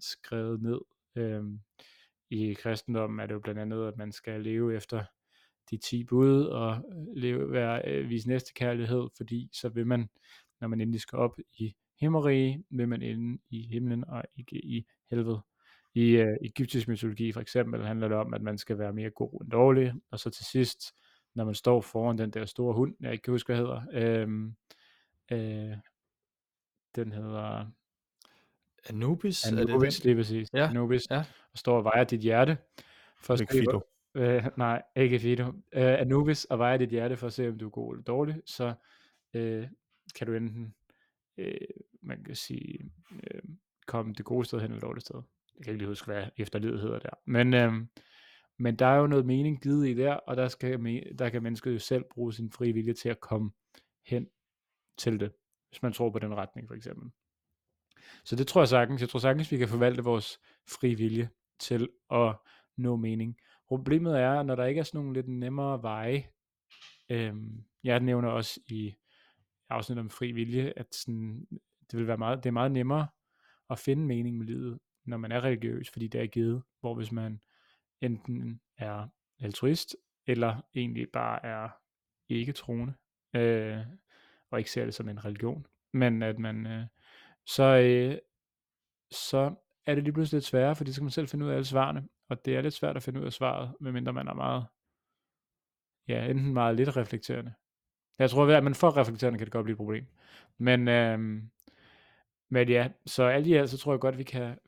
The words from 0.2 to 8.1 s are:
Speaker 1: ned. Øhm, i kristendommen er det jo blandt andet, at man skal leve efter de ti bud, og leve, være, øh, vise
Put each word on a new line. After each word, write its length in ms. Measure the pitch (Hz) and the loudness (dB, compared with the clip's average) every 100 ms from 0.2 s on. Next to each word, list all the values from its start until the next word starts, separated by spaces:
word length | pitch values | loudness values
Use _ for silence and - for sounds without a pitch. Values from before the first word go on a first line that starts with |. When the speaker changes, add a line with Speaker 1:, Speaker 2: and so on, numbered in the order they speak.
| - 113 113 113 | -8 -6 -4 -2
Speaker 1:
ned. 180 | 113 123 - _ _ 120 | -2 -4 -6 _ _ -6
Øhm, 440 | 113 107 104 104 - _ - _ _ _ - | -4 -4 -6 -10 -16 _ -20 _ _ _ -8
i 240 | 110 110 | -4 -2
kristendommen 680 | 101 113 110 - 113 110 107 | -2 -4 -4 -2 -2 -2 -4
er 60 | 107 | -6
det 80 | |
jo 60 | 107 | -6
blandt 200 | 107 107 | -6 -6
andet, 280 | 107 110 110 | -6 -4 -6
at 80 | 110 | -6
man 160 | 104 | -10
skal 300 | 104 - 110 | -12 -10 -8
leve 340 | 107 113 117 110 | -4 0 0 -2
efter 280 | - 113 98 _ _ _ _ _ - | -4 -6 -6 _ _ _ _ _ -10
de 60 | 107 | -10
ti 280 | - 120 | -4 -4
bud, 400 | 120 123 135 139 | 2 6 8 6
og 400 | 147 117 113 113 269 175 165 151 | 4 0 0 -2 -6 -12 -10 -4
leve, 360 | 123 123 139 | -2 0 0
være, 300 | 127 117 117 | 0 0 0
øh, 240 | - 139 | -2 -2
vise 200 | 131 | -2